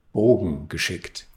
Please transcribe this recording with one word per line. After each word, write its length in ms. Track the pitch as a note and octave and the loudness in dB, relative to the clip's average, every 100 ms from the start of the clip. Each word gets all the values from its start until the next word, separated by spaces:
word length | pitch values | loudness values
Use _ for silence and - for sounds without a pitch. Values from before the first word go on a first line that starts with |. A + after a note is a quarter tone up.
| _ | _
Bogen 560 | - A2 - F2+ D2 D2+ | 2 4 4 2 -6 -8
geschickt. 580 | E2 - F2+ - - - | -6 -6 -6 -12 -16 -20